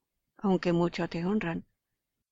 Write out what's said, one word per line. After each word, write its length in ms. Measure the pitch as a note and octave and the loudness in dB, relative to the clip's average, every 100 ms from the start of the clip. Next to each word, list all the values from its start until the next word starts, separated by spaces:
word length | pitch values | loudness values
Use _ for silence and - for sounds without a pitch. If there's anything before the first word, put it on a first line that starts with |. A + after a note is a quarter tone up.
| _ _ _ _ | _ _ _ _
aunque 360 | G3+ F3+ F3+ | 0 2 2
mucho 360 | E3+ E3+ - E3+ | 2 2 0 -4
te 160 | E3 | -4
honran, 420 | F3 G#3+ E3+ E3+ - _ _ _ _ _ _ | -2 -2 -2 -6 -8 _ _ _ _ _ _